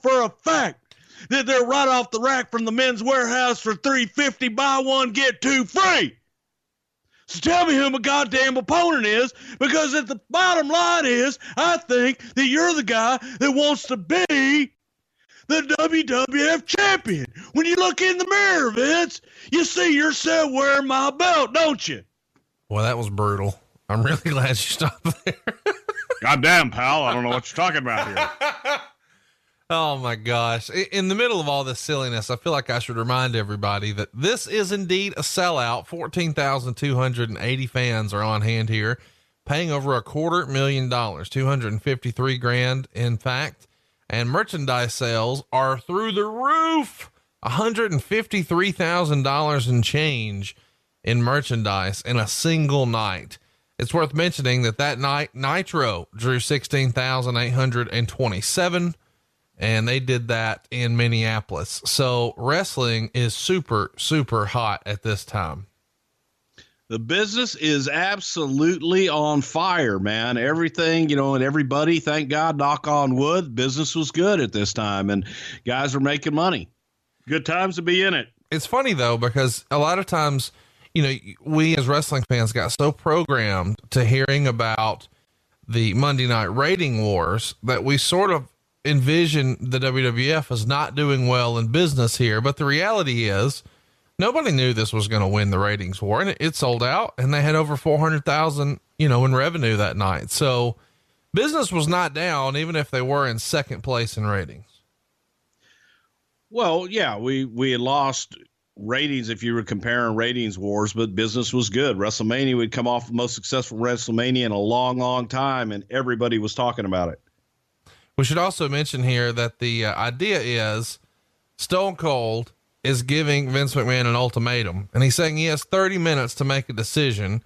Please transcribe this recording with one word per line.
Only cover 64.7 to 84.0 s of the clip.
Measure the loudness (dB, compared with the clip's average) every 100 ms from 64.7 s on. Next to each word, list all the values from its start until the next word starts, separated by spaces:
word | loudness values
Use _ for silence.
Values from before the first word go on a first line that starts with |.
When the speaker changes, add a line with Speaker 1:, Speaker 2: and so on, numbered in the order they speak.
| -4
Speaker 2:
at | -6 -6
this | -4 -4
time. | -4 -6 -6 -8 -16 _ _ _ _ _ _ _ _ -20 -20 _ _
Speaker 1:
The | -8
business | -2 0 0 -2 -4
is | -2 0 0 0
absolutely | -2 -2 -2 -6 -4 -2 2 2 2 2 2 4
on | 2 2 2
fire, | 0 0 0 2 2 0
man. | 0 0 0 0
Everything, | 0 0 0 0 0 2 2
you | 2
know, | 2
and | 2
everybody, | 2 0 0 2 2 2
thank | 0 -2 0
God, | 0 0 2
knock | 0 0 2
on | 2 4 2
wood, | 2 2 0
business | -2 -2 -2 -2 -2
was | -2
good | 2 2 2
at | 0
this | 0 -2
time, | -2 -2 -2 0
and | 0 -2 -10 -14 -10
guys | -4 -2 -2
were | 0
making | 0 0 -2
money. | 0 0 0 -6 _ _ _ _ _ -4
Good | -4 -2
times | 0 -2 -2
to |
be | 0 2
in | 2
it. | 0 -4 _ _
Speaker 2:
It's | -6 -2
funny, | 0 0
though, | 2 2 2
because | 0 2 0 -2 -2
a | 0
lot | 2 0
of |
times, | 0 0 2 0 -4 -10 _ _ _
you | 0
know, | 0 -2 -8 -12
we | -2 2 4 2
as | 2
wrestling | 0 0 -2 0
fans | 2 2
got | 0 -2 0
so | 0
programmed | 0 2 2 2 0 2 0 -2 -4 -2
to | 2